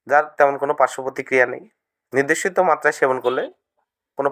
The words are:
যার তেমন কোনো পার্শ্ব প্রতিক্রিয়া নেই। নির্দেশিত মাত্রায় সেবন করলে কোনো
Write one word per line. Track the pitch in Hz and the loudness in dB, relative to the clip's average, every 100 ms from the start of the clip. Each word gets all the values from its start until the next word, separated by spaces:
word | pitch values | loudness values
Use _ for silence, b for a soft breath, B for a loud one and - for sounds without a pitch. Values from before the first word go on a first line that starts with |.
| - | 0
যার | 143 151 - | 0 2 2
তেমন | 143 139 | 0 2
কোনো | 143 143 | -4 0
পার্শ্ব | 127 - 131 | -2 -2 -10
প্রতিক্রিয়া | 131 131 131 123 | -10 -2 0 0
নেই। | 123 - _ _ _ _ | -2 -14 _ _ _ _
নির্দেশিত | 127 143 160 196 180 185 | -2 0 -2 -2 0 2
মাত্রায় | 151 151 - | 2 0 0
সেবন | 139 131 123 | 0 0 -2
করলে | 131 269 - _ _ _ _ _ - | -4 -6 -10 _ _ _ _ _ -6
কোনো | 139 | 0